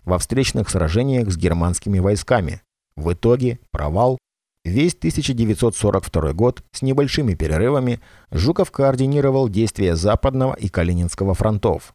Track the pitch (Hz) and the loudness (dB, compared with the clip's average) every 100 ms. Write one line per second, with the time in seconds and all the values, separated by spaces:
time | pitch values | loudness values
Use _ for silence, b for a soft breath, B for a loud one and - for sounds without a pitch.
0 | - 90 - 123 131 127 104 95 80 95 | -2 -2 0 0 0 0 -2 0 0 0
1 | 131 127 110 85 85 85 85 90 - 98 | 2 0 0 0 0 2 0 -2 -2 0
2 | 92 104 - 120 87 - _ _ _ - | 2 0 2 0 0 -6 _ _ _ -6
3 | 78 87 113 123 127 120 _ - 73 85 | -4 0 2 2 0 -4 _ -6 -2 0
4 | 123 131 _ _ _ _ 82 98 170 - | 0 0 _ _ _ _ -4 0 0 0
5 | 160 156 147 123 113 107 117 - 104 98 | -4 -2 -2 0 0 0 0 0 0 0
6 | - - 73 76 117 - - - 131 135 | -2 -2 -2 0 0 -2 -10 -6 -2 0
7 | 143 - 135 85 78 78 113 143 127 120 | 0 0 -2 -2 -2 0 0 0 0 -4
8 | b b b 73 107 170 185 - 139 127 | b b b -2 0 0 -2 0 2 2
9 | 131 143 139 135 127 98 113 - 95 82 | 0 2 2 2 0 0 0 0 0 2
10 | 95 110 135 131 131 - 104 - 87 87 | 2 2 0 0 -2 -2 -4 -2 0 0
11 | 87 - 98 92 107 107 113 80 - | -2 -2 -2 0 0 0 0 -2 -6